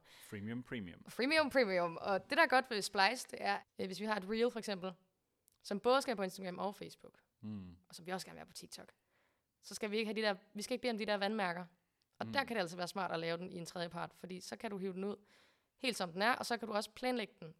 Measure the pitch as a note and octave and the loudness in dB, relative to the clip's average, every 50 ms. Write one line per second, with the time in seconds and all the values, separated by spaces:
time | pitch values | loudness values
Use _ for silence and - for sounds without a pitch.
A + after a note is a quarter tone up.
0 | - - - - - - A2 G2+ G2+ A2 A#2 B2+ B2 - C3 A#2 F#2+ E2+ E2+ - | -10 -14 -20 -20 -16 -10 -8 -6 -4 -4 -4 -6 -6 -6 -6 -6 -6 -6 -10 -12
1 | - - - - A#3+ C#4 D#4+ D#4+ D4+ B3+ - C4+ A#3+ G3 F#3+ F3 F3 E3+ E3 - | -16 -10 -4 0 2 4 4 4 4 4 4 4 4 4 4 2 2 2 0 -2
2 | - G3+ G3 F#3 - - C#4+ D#4 E4 - B3+ C4 B3+ - A#3 G3+ F3+ - - G3+ | 0 2 2 2 0 2 4 6 6 8 8 6 4 4 0 -2 -2 0 4 6
3 | F#3+ G#3 B3 B3+ - - - - G#3 G3+ G3+ F#3+ - _ _ - G3 F#3+ F#3 F3 | 6 6 6 4 -6 -8 -8 -4 0 0 0 -2 -4 _ _ -6 -4 -4 -4 -4
4 | G#3 A3 G#3+ G#3 F#3 F#3+ A3 A3 A#3 A#3+ A#3 A3+ - A3 G3+ F3+ F3+ F#3 F3 - | -2 0 0 0 0 0 2 4 4 4 2 0 -4 -4 -4 -4 -4 -8 -8 -10
5 | _ _ _ _ _ _ _ _ _ _ _ _ - - G#3 G3 - A#3+ B3+ C#4 | _ _ _ _ _ _ _ _ _ _ _ _ -6 -4 -2 2 6 6 6 6
6 | C4+ C4+ A3+ G3 G3 F#3 - - F#3+ F3+ F3+ - F3+ G3+ G3 - E3+ D#3+ - - | 6 4 0 0 0 -2 -2 -4 -6 -6 -4 -2 -2 -2 -2 -4 -10 -12 -12 -16
7 | - - - _ _ _ _ _ G#2+ G#2+ G#2+ G2+ F#2 F2+ F2 F2 _ - - - | -20 -20 -20 _ _ _ _ _ -10 -8 -8 -8 -8 -10 -14 -18 _ -18 -18 -14
8 | E3 F3+ F#3 F#3 E3 F3 E3 D#3+ D#3+ - - - F3+ - - - F#3+ - - _ | -8 -6 -6 -6 -6 -8 -12 -14 -14 -14 -14 -16 -16 -14 -14 -16 -16 -18 -20 _
9 | _ _ _ _ _ _ _ _ _ _ _ _ - - G3 - A3+ G#3 G3+ A3 | _ _ _ _ _ _ _ _ _ _ _ _ -16 -12 -8 -6 -4 -2 0 0
10 | A3+ G#3 G#3+ A3 A3 G#3 G3 F#3 - _ - G#3 G#3 - B3+ B3 - B3 A3+ G3+ | 0 0 0 0 2 2 0 0 -4 _ -10 -8 -6 -4 -4 -2 0 -2 -2 0
11 | A3 G#3+ G#3 G3 G3+ G3 A3 A3 F#3+ F3 E3+ F3 F3+ - _ _ _ _ _ _ | 0 0 0 2 2 0 0 0 0 0 -2 -4 -8 -12 _ _ _ _ _ _
12 | _ _ _ - G#3+ A3+ A3 C#4 B3 A#3 A#3 G#3+ F3+ D#3 F3+ F3+ F3 E3+ - G3 | _ _ _ -8 -6 -2 0 0 0 0 2 0 0 0 -2 -4 -6 -4 -2 -2
13 | F#3 - E3+ E3 E3 E3 E3+ E3+ F3+ F#3 - F3 E3+ - - F3+ E3+ F3 E3+ E3+ | -2 0 0 0 0 0 -2 -2 -4 -6 -8 -8 -8 -8 -6 -6 -6 -6 -4 -6
14 | E3 D#3 - - - F3+ F#3 F3+ - - - G3+ - A3+ G#3 F#3 F#3 G3 F3 F#3 | -6 -8 -8 -10 -12 -10 -10 -10 -8 -10 -10 -6 -6 -6 -4 -4 -4 -4 -4 -2
15 | G3 G#3 G3+ - - _ - - - _ _ _ _ _ _ _ - B3+ G#3 - | -4 -4 -4 -6 -10 _ -20 -20 -20 _ _ _ _ _ _ _ -2 0 0 0
16 | F#3+ F3 D#3+ F#3+ G#3 A#3 B3+ - - - A#3+ A3+ A#3 G#3+ G#3+ G#3 G#3+ - - - | 0 -2 0 2 4 4 4 4 2 0 -2 -2 -2 -2 -2 -2 -2 -2 -6 -4
17 | B3+ B3+ B3+ A#3+ G#3 - - - E3+ D#3+ - _ | -2 0 0 0 -2 -4 -8 -12 -14 -14 -14 _